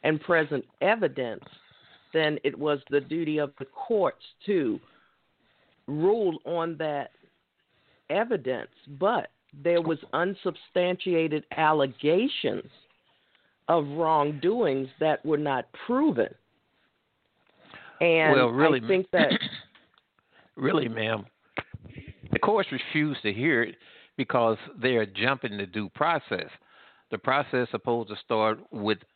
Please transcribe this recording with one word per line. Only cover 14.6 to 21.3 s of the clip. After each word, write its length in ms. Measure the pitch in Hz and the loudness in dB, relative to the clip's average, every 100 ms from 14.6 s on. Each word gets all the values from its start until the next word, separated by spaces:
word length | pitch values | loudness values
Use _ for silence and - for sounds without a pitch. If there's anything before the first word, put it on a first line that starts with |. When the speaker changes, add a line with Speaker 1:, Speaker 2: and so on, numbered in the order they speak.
| 185 135 135 - | 0 0 -4 -2
Speaker 1:
that 240 | 156 147 | 0 0
were 140 | 151 151 | 0 0
not 280 | 147 131 - - - | 0 -2 -4 -14 -4
proven. 420 | 247 302 131 - - _ _ _ _ _ _ _ _ _ _ _ _ - - - - | 2 2 2 -2 -4 _ _ _ _ _ _ _ _ _ _ _ _ -20 -20 -20 0
And 320 | 170 165 156 | 4 6 6
Speaker 2:
Well, 160 | 139 123 | 6 4
really, 320 | 123 156 135 | 4 4 4
Speaker 1:
I 40 | 113 | 2
think 220 | 185 190 | 0 2
that 180 | 180 147 | 2 2
Speaker 2:
<clears throat> 1300 | - - - - _ _ _ _ _ _ _ _ - | 2 -4 -12 -20 _ _ _ _ _ _ _ _ -4
really, 320 | 131 165 120 | 0 0 0
ma'am, 360 | 113 110 107 101 | -4 -2 -4 -6